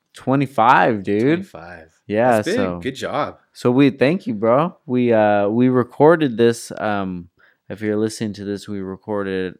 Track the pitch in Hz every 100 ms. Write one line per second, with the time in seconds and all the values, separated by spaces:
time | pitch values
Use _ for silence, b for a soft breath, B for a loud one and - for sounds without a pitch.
0 | _ - - 139 131 - 113 151 170 107
1 | 95 104 127 170 190 82 85 87 80 _
2 | - 104 127 113 104 208 92 87 87 135
3 | 95 123 113 - _ - 123 127 143 139
4 | 127 185 - 107 113 127 175 - - 123
5 | 120 110 107 104 101 113 127 127 117 -
6 | 147 170 147 110 117 117 - - 107 101
7 | 95 90 87 _ b b - 101 107 107
8 | 110 110 110 98 101 101 - 101 95 95
9 | - 104 98 95 92 -